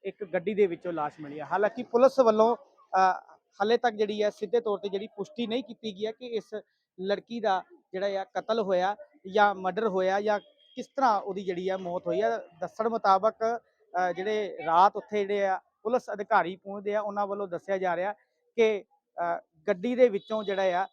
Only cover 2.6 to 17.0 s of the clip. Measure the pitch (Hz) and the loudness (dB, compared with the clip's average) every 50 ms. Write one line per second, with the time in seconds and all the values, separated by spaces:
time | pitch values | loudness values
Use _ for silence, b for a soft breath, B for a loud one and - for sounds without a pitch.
2.6 | - _ _ _ _ _ - 185 190 185 180 - - _ 156 _ _ _ _ _ | -6 _ _ _ _ _ 2 4 4 4 2 0 -6 _ -20 _ _ _ _ _
3.6 | 202 214 240 233 - 240 214 208 214 202 214 208 208 208 202 - 214 196 196 240 | 0 0 2 2 2 -2 0 0 -2 -2 0 0 0 -2 -2 -4 -6 0 0 0
4.6 | 233 220 202 185 - 202 185 196 208 214 _ - 196 - - - 240 208 220 262 | 0 0 -4 -2 -4 -4 -6 -6 -8 -8 _ -10 -10 -10 -6 -6 -6 -4 -4 -6
5.6 | - - 226 _ - 220 196 185 208 220 226 _ 254 247 233 214 - _ 214 208 | -6 -8 -16 _ -12 -12 -8 -6 -8 -8 -8 _ -14 -6 -6 -6 -6 _ -12 -12
6.6 | - _ _ _ _ _ _ - 185 196 202 190 - _ 233 240 208 214 190 185 | -12 _ _ _ _ _ _ -10 -4 -4 -4 -4 -4 _ -10 -4 0 0 0 0
7.6 | - _ - _ _ _ - 190 196 202 196 190 190 _ _ 196 180 - 226 233 | -2 _ -20 _ _ _ -8 -4 -4 -2 -2 -4 -6 _ _ -8 -4 -2 -2 -2
8.6 | 202 185 190 180 180 190 208 - - _ _ _ _ 190 185 208 208 202 196 185 | 0 0 0 2 2 0 -2 -4 -12 _ _ _ _ -2 4 4 4 4 4 0
9.6 | 185 185 185 208 220 220 180 190 185 185 190 202 208 214 208 202 - _ _ _ | -4 -4 -2 0 -2 0 0 2 0 2 0 0 0 0 -2 -2 -4 _ _ _
10.6 | _ _ _ 254 240 _ _ - 269 247 214 196 - 202 190 190 202 180 180 175 | _ _ _ -14 -14 _ _ 2 2 4 4 2 0 -4 -8 -8 -6 -6 -6 -4
11.6 | 185 185 185 190 185 175 175 185 180 175 - - 214 226 233 214 180 - _ 160 | -4 -4 -4 -4 -4 -6 -6 -6 -4 -2 -2 0 0 0 -2 -2 -8 -14 _ _
12.6 | 180 170 _ - 220 233 226 226 - 202 190 190 190 220 220 _ 220 226 233 233 | -10 -10 _ -4 -2 -2 -2 0 4 4 4 6 4 0 0 _ -2 -2 -2 -4
13.6 | _ _ _ _ _ _ - 175 185 180 175 180 185 214 214 214 208 185 - - | _ _ _ _ _ _ -2 -2 0 0 -2 -4 -4 -2 -2 -2 -4 -6 -8 -6
14.6 | 156 160 165 170 185 208 - 208 - - 208 208 202 196 208 202 196 190 190 180 | -2 2 6 6 6 6 6 0 -10 -4 -2 -2 0 0 0 0 2 0 0 -2
15.6 | _ _ _ _ _ 214 240 247 - - 208 196 208 _ 220 196 165 165 190 196 | _ _ _ _ _ -2 -2 -2 -2 -4 -8 -8 -2 _ 2 2 2 2 -4 -10
16.6 | _ 202 196 208 190 208 202 214 | _ -12 -12 -8 -6 -2 -2 -2